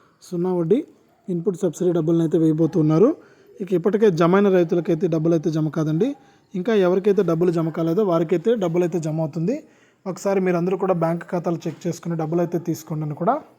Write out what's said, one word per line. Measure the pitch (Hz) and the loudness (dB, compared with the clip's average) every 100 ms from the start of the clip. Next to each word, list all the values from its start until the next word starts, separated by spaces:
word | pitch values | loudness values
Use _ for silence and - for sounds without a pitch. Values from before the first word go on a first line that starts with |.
| _ _ | _ _
సున్నా | - 175 185 | -10 -4 -2
వడ్డీ | 180 165 247 - _ _ _ - | 0 2 0 0 _ _ _ -8
ఇన్‌పుట్ | 175 175 170 | -4 -4 -2
సబ్సిడీ | 180 - 180 | -4 -2 0
డబ్బులను | 170 160 165 | 0 2 2
అయితే | 165 170 | 2 2
వేయబోతున్నారు. | 160 156 160 160 151 160 240 - - _ _ - | 2 2 0 2 2 4 4 2 -10 _ _ -12
ఇక | 185 | -4
ఇప్పటికే | 180 202 202 214 | -2 0 2 2
జమైన | 165 170 196 202 | 4 4 4 4
రైతులకైతే | 185 165 180 165 160 170 | 4 2 0 0 -2 0
డబ్బులు | 160 170 170 | 0 2 0
అయితే | 156 | 0
జమ | 156 156 | -2 -2
కాదండి. | 151 156 156 254 277 - _ _ | -2 -2 0 -2 -4 -14 _ _
ఇంకా | 180 180 214 | -8 -2 2
ఎవరికైతే | 180 190 202 196 | 2 2 2 2
డబ్బులు | 175 160 185 | 0 2 2
జమ | 170 160 | 2 -2
కాలేదో | 170 165 175 | -2 0 0
వారికైతే | 202 165 160 180 220 240 | 2 2 2 0 0 0
డబ్బులు | 175 170 | 0 0
అయితే | 175 175 | 0 -2
జమ | 156 156 | -4 -4
అవుతుంది. | 160 160 175 302 - _ _ _ 196 | -4 -4 -4 -4 -8 _ _ _ -12
ఒకసారి | 170 202 196 | -6 -2 0
మీరందరూ | 185 175 180 190 | 0 0 0 -2
కూడా | 190 175 | 0 0
బ్యాంక్ | 165 170 - | 0 -2 -4
ఖాతాలు | 175 175 165 | -4 -4 -4
చెక్ | 165 151 | -6 -6
చేసుకుని | 175 160 170 165 | -6 -6 -6 -6
డబ్బులు | 156 170 | -2 -2
అయితే | 170 175 | -2 -2
తీసుకోండి | 170 156 - 156 | -4 -8 -8 -8
అని | 151 147 | -6 -2
కూడా | 180 294 - | -2 -2 -6